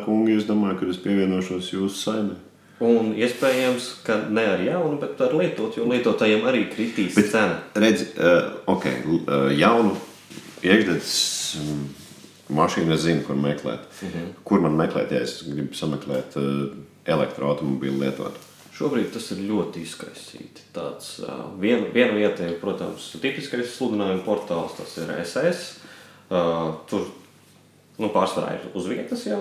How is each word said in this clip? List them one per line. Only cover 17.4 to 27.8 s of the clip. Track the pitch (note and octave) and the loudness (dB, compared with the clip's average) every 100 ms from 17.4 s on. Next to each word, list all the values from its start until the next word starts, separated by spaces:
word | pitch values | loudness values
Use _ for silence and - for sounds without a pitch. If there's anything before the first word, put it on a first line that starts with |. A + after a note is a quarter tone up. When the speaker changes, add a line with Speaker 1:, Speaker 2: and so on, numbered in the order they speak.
| C#2 D2 D2 C2 C2+ C2+ | -2 -2 -2 -2 -2 -2
Speaker 1:
lietotu? | C#2 C2+ - - - - - | -2 -4 -8 -10 -18 -20 -18
Speaker 2:
Šobrīd | - C#3+ B2+ F#2+ | -4 -2 0 -2
tas | A#2 - | -6 -8
ir | F#2+ | -6
ļoti | G2 G#2+ E2+ E2 | -2 -2 -2 -6
izkaisīti. | D#2+ - - - - - - - - | -12 -12 -14 -16 -18 -18 -18 -20 -16
Tāds, | F2+ C#2+ - - - | -10 -8 -10 -12 -12
uh, | - C2+ B1 | -10 -10 -10
vien-, | G2 G2+ A#2+ G2+ | -2 2 2 2
viena | A#2+ A#2+ | 2 4
vieta | G#2 G#2 - | 4 2 0
ir, | F2 E2+ | -4 -4
protams, | G2 F#2 F2 - - | -4 -4 -6 -10 -12
tipiskais | - C3+ C3+ - A#2+ A#2+ | -6 -4 -4 -6 -6 -6
sludinājuma | - B2 G#2+ G2 F#2 | -4 -2 0 0 -2
portāls, | G2+ - - E2+ E2 - | 0 -2 -2 -4 -4 -8
tas | - - | -12 -8
ir | D#2+ | -6
S | D#2+ - B2+ | -6 -6 -2
S. | D#3+ F3+ - - - - - - | 0 0 -6 -16 -20 -20 -20 -20
Uh, | - F#2 E2+ E2 D#2+ D#2 | -4 0 2 0 -2 -6
tur, | - G2+ - - - - _ - _ _ | -4 -4 -4 -10 -20 -20 _ -20 _ _